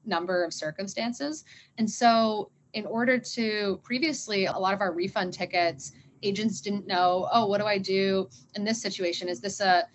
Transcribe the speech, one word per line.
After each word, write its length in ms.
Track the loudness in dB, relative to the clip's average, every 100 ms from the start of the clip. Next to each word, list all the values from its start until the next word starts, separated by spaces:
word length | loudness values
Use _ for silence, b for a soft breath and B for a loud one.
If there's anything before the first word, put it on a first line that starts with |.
number 400 | -4 -2 0 0
of 80 | 0
circumstances. 920 | -4 -8 -6 -8 -4 -6 -4 -6 -6 B B B -4
And 120 | -2
so 600 | 4 6 6 4 0 -6 _ _
in 120 | -10 -4
order 320 | 0 2 2
to, 640 | 0 -2 -2 0 -2 -4
previously, 600 | -4 -2 -2 -2 -2 0 0
a 100 | 0
lot 160 | 0
of 100 | 0
our 100 | 0
refund 400 | 0 -2 -2 -4
tickets, 600 | -4 -2 2 0 -2 -14 b b _
agents 380 | -4 0 -2 -2
didn't 260 | -4 -4 0
know, 420 | 2 4 4 2
"Oh, 140 | 2 4
what 120 | 0
do 80 | 2
I 120 | 0
do 500 | 0 2 2 2 -2 B B
in 80 | -6
this 180 | -2 -2
situation? 480 | -4 -2 -4 -2 -6
Is 120 | -6
this 200 | -6 0
a," 240 | 4 4 4